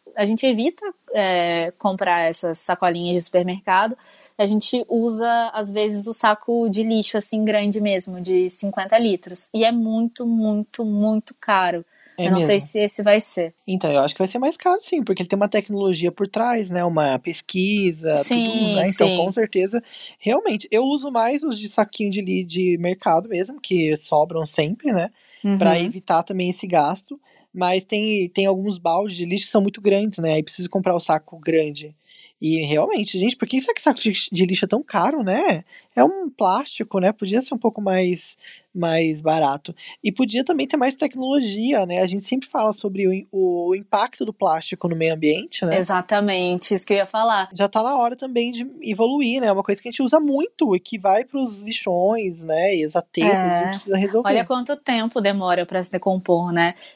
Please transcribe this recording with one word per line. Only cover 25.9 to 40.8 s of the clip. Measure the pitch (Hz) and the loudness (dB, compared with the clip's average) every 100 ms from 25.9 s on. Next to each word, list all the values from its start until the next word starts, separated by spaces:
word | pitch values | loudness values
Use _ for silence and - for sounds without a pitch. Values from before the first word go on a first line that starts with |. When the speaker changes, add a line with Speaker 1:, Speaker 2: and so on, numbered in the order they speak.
| 180 - 165 | -6 0 0
Speaker 2:
também | 175 190 180 | 0 -4 -4
esse | 175 190 | -4 0
gasto. | 170 147 190 - 285 _ _ _ | 2 2 -2 -8 -20 _ _ _
Mas | 185 180 190 | -4 0 0
tem, | 190 208 214 208 180 | -2 -4 0 -2 -2
tem | 196 196 | 0 0
alguns | 190 202 175 | 0 -2 -4
baldes | 170 170 208 175 | -2 0 -2 -4
de | 175 | -4
lixo | 196 - | -2 0
que | |
são | 214 | 2
muito | 196 202 | 0 0
grandes, | 202 196 214 190 | 4 4 4 -2
né? | 165 | 0
Aí | 156 | 0
precisa | 156 - 175 | 0 -6 -4
comprar | 190 185 175 | -2 0 0
o | |
saco | - 156 - 165 | 2 0 -2 -10
grande. | 165 160 151 147 151 151 _ - - - | 0 2 2 -4 -16 -20 _ -20 -20 -6
E | 156 160 147 | -2 0 2
realmente, | 151 392 381 208 185 | 2 2 0 -2 0
gente, | 214 - | 0 -2
por | - | -2
que | 262 | -2
será | 262 440 | -2 0
que | |
saco | - - | 0 0
de, | 220 185 - | 0 0 0
de | 175 185 | 2 2
lixo | 185 202 | 2 2
é | |
tão | 233 | -2
caro, | - 196 202 302 | -2 0 0 0
né? | 190 226 349 165 - - _ 240 | 0 0 2 0 -4 -20 _ 4
É | |
um | 285 392 330 | 4 2 -6
plástico, | - 190 208 294 - 214 196 | 0 2 2 -2 -8 -4 0
né? | 185 | 2
Podia | 214 190 220 | 0 -2 -2
ser | 254 226 | -2 -2
um | |
pouco | 220 220 | -2 -2
mais, | 196 185 180 175 - - - - _ | -2 0 0 -2 -6 -12 -20 -20 _
mais | 180 170 165 160 151 | -4 0 2 0 0
barato. | 156 160 143 143 - - - - | 0 2 2 0 -8 -18 -18 -6
E | 208 | -4
podia | 196 247 233 262 | -2 -2 -2 -2
também | 311 269 | -2 -2
ter | |
mais | 302 | 0